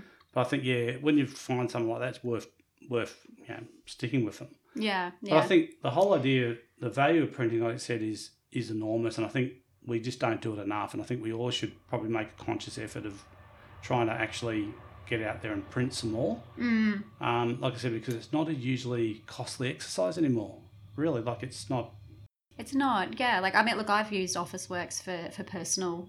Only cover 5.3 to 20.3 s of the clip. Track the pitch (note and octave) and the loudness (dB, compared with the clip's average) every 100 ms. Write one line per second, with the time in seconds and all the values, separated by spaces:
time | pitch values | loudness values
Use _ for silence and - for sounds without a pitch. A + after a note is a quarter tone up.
5.3 | D#3 F#3 F3+ D#3+ - C3+ C#3 G3+ E3+ C3 | 6 8 6 6 -2 0 4 6 6 4
6.3 | C3 A#2+ A#2 - - B2 A#2 C#3+ E3 C#3 | 4 2 -2 -8 -8 -4 2 6 6 4
7.3 | - A#2 A2+ A#2 A#2+ - A#2 A2 G#2+ - | 2 2 2 0 -2 -2 -2 -2 -4 -10
8.3 | _ _ - G#2+ G#2+ A2 A#2 A2+ A2+ G#2+ | _ _ -6 -2 -2 0 0 0 0 0
9.3 | C#3 B2+ - _ _ - A2+ A#2+ - A#2+ | 2 0 -2 _ _ -4 -2 -2 0 0
10.3 | A2 A#2 G#2 G2+ G#2 G2+ - G#2 B2 A2 | 0 -2 -4 -2 -2 -4 -6 -4 -4 -2
11.3 | A2+ B2 A2+ A2 - - A#2+ A2 A2+ G#2+ | -2 -2 -2 -4 -8 -6 -4 0 -2 -2
12.3 | - - A2 - A2+ A2 A#2 G#2 G2 - | -6 -6 -4 -6 -8 -8 -8 -8 -10 -16
13.3 | - - - - - - B2+ A2+ A#2+ A2 | -20 -20 -20 -20 -12 0 2 2 0 -2
14.3 | - A#2 A2 G#2 - - - - A#2 G#2+ | -2 -2 -2 -4 -8 -16 -16 -4 -2 -2
15.3 | A2+ A2 G2+ - B2+ B2+ - A#2 A2 E3+ | -4 -4 -4 -4 -2 -2 -2 -2 0 -2
16.3 | A#3 - - A#3+ A3+ A3 G3+ G#3 - B2 | -2 -8 -4 2 4 4 2 -6 -4 0
17.3 | A#2+ A#2+ B2+ C3 B2+ B2 A2 C3 A2+ - | 2 2 0 -2 0 -2 -2 -4 -6 -2
18.3 | D3+ D#3+ D3 B2 B2+ B2 A#2+ A2 G#2+ - | -2 0 -2 -2 -2 -2 0 0 -2 -10
19.3 | - A#2+ - B2+ D#3+ - - F3+ E3+ D3 | -10 -8 -4 -4 -4 -6 0 0 2 2